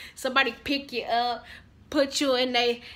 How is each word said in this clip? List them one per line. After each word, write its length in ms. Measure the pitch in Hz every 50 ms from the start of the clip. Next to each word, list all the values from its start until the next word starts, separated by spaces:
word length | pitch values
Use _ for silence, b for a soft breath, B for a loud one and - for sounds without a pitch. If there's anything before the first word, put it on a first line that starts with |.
| B B B
Somebody 400 | - - 262 254 269 269 240 226 - -
pick 280 | - 285 277 277 - 254
you 120 | 233 -
up, 400 | - 226 240 240 240 233 226 B B B B B B - - - -
put 320 | - 302 285 277 - -
you 140 | 294 277 254
in 200 | 247 254 254 247
a 260 | 240 240 240 240 240 B B B